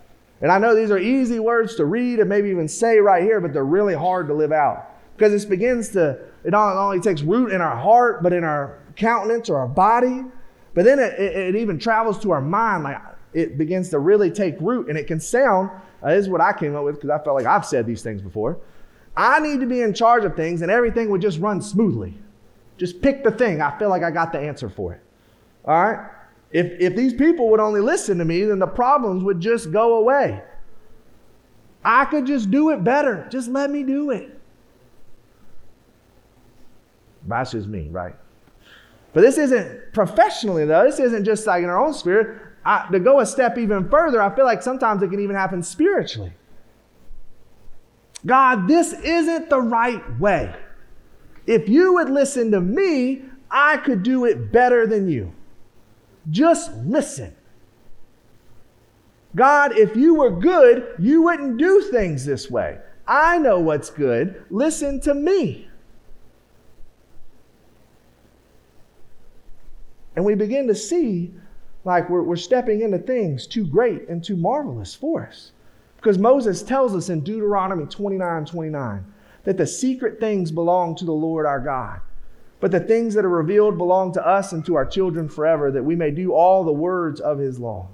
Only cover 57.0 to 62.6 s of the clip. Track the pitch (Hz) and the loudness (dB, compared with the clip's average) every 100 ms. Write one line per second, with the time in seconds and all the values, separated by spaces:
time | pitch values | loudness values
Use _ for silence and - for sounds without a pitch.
57 | - - 98 - _ - _ _ - - | -2 -6 -14 -18 _ -20 _ _ -20 -18
58 | - _ _ - _ - - _ _ _ | -18 _ _ -20 _ -20 -20 _ _ _
59 | _ _ _ 175 269 294 285 220 208 220 | _ _ _ 2 4 6 4 4 4 4
60 | 311 311 247 175 311 349 247 233 - - | 4 6 4 2 4 8 8 8 2 -2
61 | 202 320 330 320 277 226 339 392 - 240 | 2 4 4 2 -2 0 4 4 4 0
62 | 185 139 143 131 - 120 | 0 -2 -4 -6 -4 -4